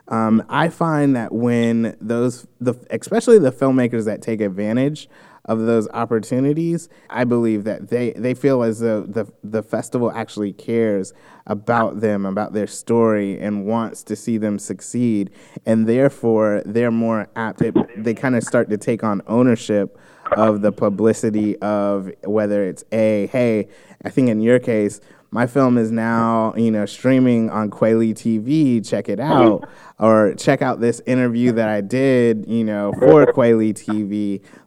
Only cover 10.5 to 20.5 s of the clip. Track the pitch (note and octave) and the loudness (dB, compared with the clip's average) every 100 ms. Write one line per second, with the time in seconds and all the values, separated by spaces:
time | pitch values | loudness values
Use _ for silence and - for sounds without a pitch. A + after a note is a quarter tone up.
10.5 | - - A#2 A2 G2+ G2 - - - - | -6 -4 0 0 -2 -4 -12 -20 -16 -8
11.5 | G#2 A2+ A#2 A2 G2+ G#2+ G2+ G2 G2 G#2 | -6 -2 0 0 -2 -2 -2 -2 -4 -4
12.5 | G#2 G2 - - A#2 A2+ G#2+ G2 F#2+ G#2 | -4 -6 -6 -2 2 2 2 -2 -4 -6
13.5 | G#2 G2 A2+ A2 - - G#2 A#2+ A2 G#2+ | -4 -2 -4 -4 -10 -10 -8 -4 -2 -2
14.5 | G2+ - F#2+ - A#2+ A#2+ G#2 G2 - - | -4 -8 -12 -8 -4 -2 -2 -4 -10 -20
15.5 | - A2+ A2+ A2 B2 C#3 - A#2 A2 G#2+ | -8 -2 0 2 2 2 0 0 2 2
16.5 | G#2 - A2+ A#2+ A2+ A2+ A2 - A2+ A2 | 0 -2 -2 0 0 0 -2 -4 -8 -6
17.5 | - A2+ - - G#2+ A2+ G#2+ C3+ A#2+ - | -2 0 0 -2 -4 -4 -2 0 -2 0
18.5 | B2 G#2+ G#2 - A2+ A2 G2+ - A#2 B2+ | 0 0 -2 -2 -2 -2 -4 -2 2 2
19.5 | A#2 - G#2 F#2+ - - - - G#2+ A2 | 2 0 -2 -2 -8 -20 -18 -4 0 2